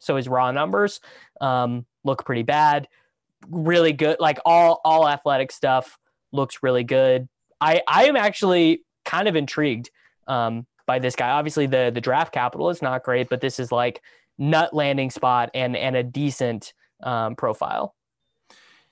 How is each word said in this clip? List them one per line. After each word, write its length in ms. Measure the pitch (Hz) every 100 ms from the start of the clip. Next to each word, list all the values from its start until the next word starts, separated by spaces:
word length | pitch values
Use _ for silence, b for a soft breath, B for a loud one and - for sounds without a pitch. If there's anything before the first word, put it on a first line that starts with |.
So 160 | - 135
his 100 | 127
raw 240 | 127 127
numbers, 480 | 135 160 202 208 - B B B -
um, 460 | 135 127 120 120 117 _
look 220 | 139 135 -
pretty 180 | 120
bad. 460 | 117 147 151 147 143 _ _ _ _ _ -
Really 440 | 170 156 175 160
good, 240 | 143 156 160
like, 200 | 160 143
all, 380 | 165 170 170 170
all 240 | 160 160 151
athletic 460 | 143 147 135 131
stuff 440 | - 135 131 - - _ _ _
looks 300 | 139 135 -
really 220 | 131 123
good. 460 | 120 131 131 127 131 _ _ -
I, 200 | 151 165 -
I 180 | 170 277
am 120 | 269
actually 640 | 208 - 190 180 160 165 _ _ -
kind 240 | 170 208
of 80 | 160
intrigued, 520 | 139 - 147 117 120 _ _ _ -
um, 400 | 127 113 113 120 _ -
by 140 | 127
this 160 | 127 120
guy. 140 | 123
Obviously, 360 | 143 151 151 139
the, 260 | 131 123
the 80 | 120
draft 320 | 127 139 165
capital 360 | 135 123 143 165
is 120 | 170
not 220 | 135 127
great, 260 | 131 123 123
but 100 | 123
this 180 | 135 -
is, 140 | 123
like, 300 | 120 123 - b b b -
nut 360 | 143 160 170
landing 360 | 151 143 139 131
spot 400 | - 127 123 120
and, 240 | 131 127 123
and 180 | 131 127
a 80 |
decent, 720 | 123 139 147 - 123 110 - _ _ _
um, 320 | - 117 113 117
profile. 580 | 123 - - 53 - _ _ _ _ _ b b b b b